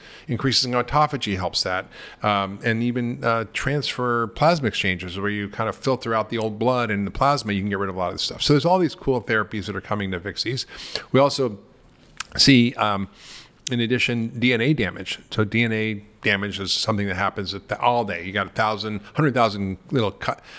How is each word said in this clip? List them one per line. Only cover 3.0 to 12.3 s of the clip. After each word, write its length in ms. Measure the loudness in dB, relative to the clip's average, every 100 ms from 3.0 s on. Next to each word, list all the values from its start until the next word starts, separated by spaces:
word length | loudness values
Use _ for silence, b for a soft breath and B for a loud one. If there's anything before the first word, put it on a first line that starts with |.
| -4 -2
uh, 220 | 0 0 -2
transfer 760 | -4 -2 -2 -2 -2 -2 0 -2
plasma 400 | 2 4 4 0
exchanges, 520 | 0 0 -2 -4 -4
where 100 | -2
you 200 | -2 -4
kind 180 | -4 -4
of 80 | -2
filter 380 | -2 -2 0
out 160 | 0 0
the 80 | -2
old 220 | -2 0
blood 320 | 0 2 0
and 160 | 0 -2
the 40 |
plasma, 420 | 2 2 2 0
you 80 | -2
can 80 | 0
get 100 | -2
rid 100 | -2
of 60 | -2
a 40 |
lot 80 | -4
of 80 | -2
this 60 |
stuff. 200 | -6 -2
So 120 | 4
there's 120 | 4 6
all 140 | 4
these 160 | 2 -2
cool 260 | -2 -2
therapies 440 | 2 0 2 -4 -6
that 100 | -8
are 60 |
coming 300 | -4 -4 -2
to 80 | -4
fix 240 | -6 -6
these. 220 | -4 -4 -6 B B B B
We 80 | 4
also 380 | 4 2 -2 -4 -16 -20 -20 -20 -20 -12 -10